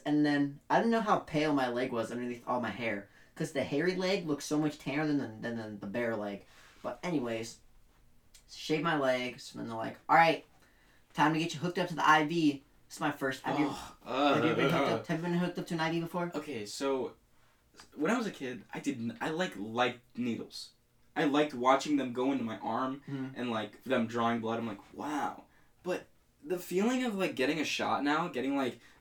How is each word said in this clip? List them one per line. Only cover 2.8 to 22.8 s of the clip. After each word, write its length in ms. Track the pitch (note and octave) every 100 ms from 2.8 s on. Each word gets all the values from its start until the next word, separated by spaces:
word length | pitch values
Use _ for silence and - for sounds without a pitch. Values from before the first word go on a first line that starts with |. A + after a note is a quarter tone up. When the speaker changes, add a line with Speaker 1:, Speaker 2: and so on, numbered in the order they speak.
| A#2 G2+ - - - -
Speaker 1:
'cause 160 | D#3
the 100 | C#3
hairy 320 | - D3 F3
leg 320 | F3+ F#3 F#3+ D#3+
looks 180 | C#3 -
so 120 | D3+
much 200 | D#3 -
tanner 280 | - C#3+ D#3
than 120 | C#3+
the, 120 | A2+ A2
than 160 | A#2+ A#2
the, 200 | G#2+ G#2
the 80 | G2+
bare 300 | A#2+ A#2 G#2+
leg. 280 | G#2 G2 - - - -
But 160 | - -
anyways, 540 | F3 D3+ A#2+ A2+ A2+ - - - - _ - - - - -
shaved 320 | - - D#3
my 160 | E3 D#3
leg, 400 | C3 B2+ B2 A#2
so 200 | - A#2+
then 100 | A#2
they're 80 | A2+
like, 200 | A2+ - -
"All 80 | E3
right, 280 | E3 C#3+ - - - _ _ - _
time 200 | - D#3
to 40 | D#3+
get 160 | E3+
you 60 | D3
hooked 180 | F3 F#3+
up 80 | F3+
to 60 |
the 140 | D3+ D3+
I 160 | D#3 D3+
V." 380 | E3+ D3+ C3+ - _ _
This 80 | -
is 40 |
my 120 | D#3
first, 300 | - C3+ C3
have 160 | C3+ C3+
you, 80 | D3
Speaker 2:
Oh, 280 | C3 - - -
uh, 280 | C3 C#3+
Speaker 1:
have 100 | C3+
you 100 | D#3+
been 160 | - C#3
hooked 180 | E3 C#3
Speaker 2:
uh. 40 |
Speaker 1:
up, 120 | - -
have 120 | D#3+
you 40 |
been 100 | F3
hooked 240 | F3 F3 F3+
up 80 | E3
to 60 |
an 60 | E3
I 100 | D#3+
V 80 | E3+
before? 320 | E3 F3+ F3
Speaker 2:
Okay, 300 | D3 D3+ - -
so 460 | - C#3 C3 A2+ - _ - - _ _ - -
when 160 | - D#3+
I 60 | B3
was 80 | G#3
a 40 |
kid, 300 | - C3 B2 -
I 60 | D#3+
didn't, 360 | C#3+ B2 A#2 A2+
I, 80 | C#3+
like, 220 | D#3+ F#3 G2
liked 440 | G#2+ A#2 B2 A#2 _ -
needles. 540 | A#2+ A2+ - - - _ _ _ _
I 100 | D3
liked 280 | D#3 C#3+ D3+
watching 420 | B2 B2 C3+ D3+ C#3+
them 160 | B2+
go 200 | A#2+ C3
into 120 | C3
my 140 | A2+ G#2
arm 440 | G#2+ A#2